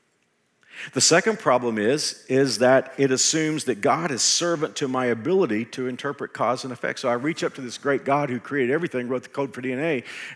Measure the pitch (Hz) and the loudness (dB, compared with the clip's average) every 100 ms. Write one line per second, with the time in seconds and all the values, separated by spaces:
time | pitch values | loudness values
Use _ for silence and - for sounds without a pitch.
0 | _ _ _ _ _ _ _ - - - | _ _ _ _ _ _ _ -18 -6 0
1 | - 165 220 214 147 123 123 110 104 147 | 4 6 4 0 2 4 2 2 2 2
2 | - - - 131 135 107 123 131 - - | -2 -8 0 2 2 4 6 6 4 0
3 | 135 131 - 160 156 156 - 104 131 139 | 2 4 2 2 0 -2 -2 -2 0 0
4 | 170 117 - - 170 160 147 - 135 127 | 0 0 0 2 0 0 -2 -4 -4 0
5 | 123 113 123 190 151 104 117 - 127 123 | 0 0 2 2 2 0 -4 -6 -6 -6
6 | 143 143 127 - 117 127 131 120 127 - | -8 -6 -10 -2 -2 0 -6 -6 -6 -2
7 | 127 120 147 170 160 - 123 - 139 139 | -2 0 -2 -2 -6 -6 -10 -4 -2 0
8 | - 139 143 123 - 143 120 156 170 127 | 2 0 0 -4 -4 -2 0 0 -2 -4
9 | 123 127 - - 139 123 131 127 165 135 | -4 -6 -6 -6 -6 -6 -6 -4 -2 -4
10 | - - - | -6 -14 -12